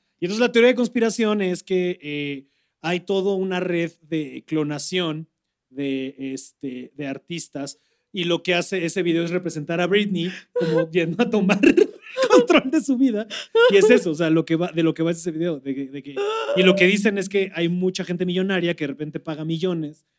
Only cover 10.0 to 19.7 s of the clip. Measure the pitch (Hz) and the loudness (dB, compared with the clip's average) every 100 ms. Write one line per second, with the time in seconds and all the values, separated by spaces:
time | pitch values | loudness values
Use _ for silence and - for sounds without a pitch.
10 | 208 175 175 - - 494 160 160 160 175 | 0 -2 -4 -8 -8 -4 0 0 0 0
11 | 170 170 240 214 190 185 - 349 403 - | 0 0 0 2 2 4 6 6 4 0
12 | - - 523 - 480 320 262 311 - 247 | -10 -2 4 6 6 4 4 0 0 2
13 | 262 208 226 - - 453 480 196 - 247 | 2 2 -6 -10 -2 4 6 8 8 6
14 | 175 151 160 160 - 165 175 160 165 160 | 4 0 2 2 2 0 -2 0 0 0
15 | 165 170 175 156 175 147 139 135 135 139 | -2 -2 -6 -4 -4 -4 -6 -6 -8 -10
16 | 143 - - - - 185 185 185 180 208 | -10 -6 -4 -4 -2 2 4 4 4 2
17 | 208 202 190 196 190 160 170 180 185 185 | 0 -2 -2 -2 -2 -2 -2 -2 -2 -4
18 | 180 175 180 180 190 190 170 165 147 135 | -6 -4 -2 -2 -2 0 -2 -2 -6 -6
19 | 151 139 - 151 160 165 185 | -8 -10 -10 -8 -6 -4 -2